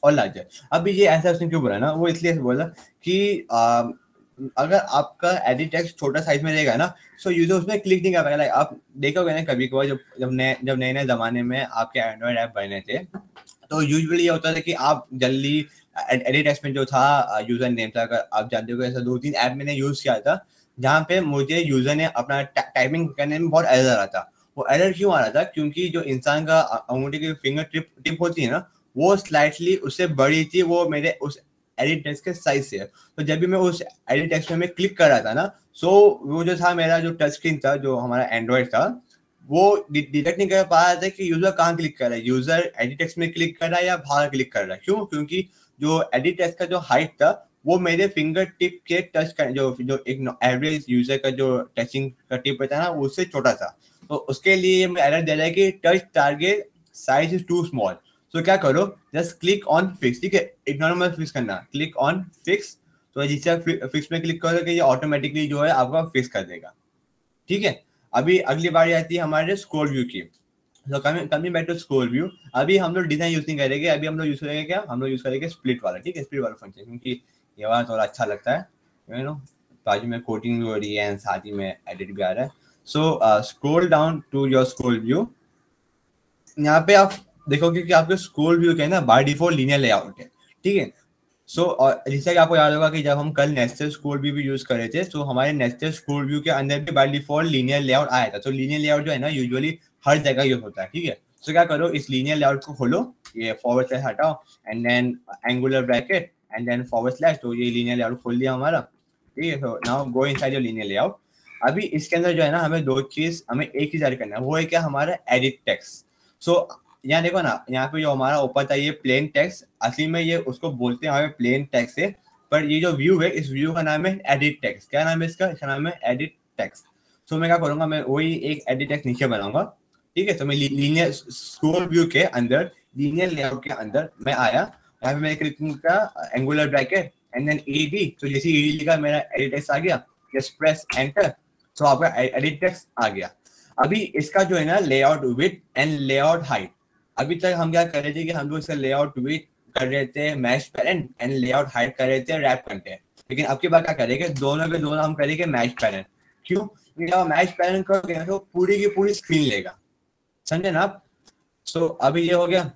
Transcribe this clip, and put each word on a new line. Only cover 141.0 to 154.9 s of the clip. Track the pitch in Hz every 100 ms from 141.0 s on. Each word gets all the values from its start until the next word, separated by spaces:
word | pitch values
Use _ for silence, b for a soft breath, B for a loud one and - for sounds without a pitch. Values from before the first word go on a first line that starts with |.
| 135
enter, | 170 170 - _ _ _ -
so |
आपका | 147 131 165
ए-, | 113 127
edit | 127 151 147
text | 180 180 - -
आ | 110
गया। | 98 90 _ b b b -
अभी | 143 214
इसका | 202 - 147 196
जो | 190 180
है |
ना | 156 190
layout | 170 135 139 147
width | 135 123 180 185 _ -
and | 147 147 135
layout | 135 147 170
height, | 139 117 95 _ _ _ _ -
अभी | 139 170
तक | 180 175
हम | 160
क्या | 165
कर | 170 151
रहे | 147
थे | 151
कि | 165
हम | 165 143
लोग | 156
इसका | 151
layout | 151 135 139 147 135
width | 127 156 - _ _
कर | 127 131
रहे | 139 131
थे | 143 151
mesh | 143 120 135 -
parent | - 139 180 127 -
and | 120
layout | 135 123 131 139
height | 123 120 -
कर | 131
रहे | 131
थे | 127 160
wrap | 139 127 -
कंटेंट, | 98 - 92 _ _ _
लेकिन | 131 147
अब | 135
की | 175
बार | 165
क्या | 165
करेंगे, | 151 120 131 175
दोनों | 139 139 147 160
के | 165
दोनों | 151